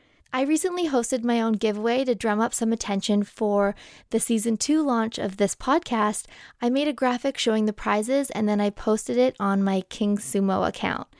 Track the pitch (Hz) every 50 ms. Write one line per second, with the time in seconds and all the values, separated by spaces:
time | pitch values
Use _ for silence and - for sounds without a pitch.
0 | _ _ _ _ _ _ - 254 269 277 311 311 - 370 320 262 349 311 269 247
1 | 233 - 262 247 226 240 233 233 226 226 220 202 - 220 202 208 214 233 240 262
2 | 269 262 233 190 - 226 208 214 226 247 - - 226 226 226 226 - - 202 196
3 | - - 208 202 202 - - - 226 208 202 202 202 196 208 - - - - -
4 | - - - 226 - - 233 220 208 233 226 208 - - 302 311 311 277 240 226
5 | 220 226 - - - 202 190 196 202 190 - - - 247 277 339 - - 254 220
6 | 214 214 214 - - - - - - - - - 247 240 254 277 294 302 269 -
7 | 262 247 247 240 - 277 262 - - 233 220 220 214 214 208 - - 214 208 214
8 | 214 233 269 277 277 262 - - 214 208 208 208 208 208 202 - - 220 214 214
9 | - - 240 240 254 254 - - 208 196 196 196 196 196 196 190 185 - - -
10 | 214 208 208 202 - - - 196 196 190 190 196 180 190 - - - 196 - -
11 | - - _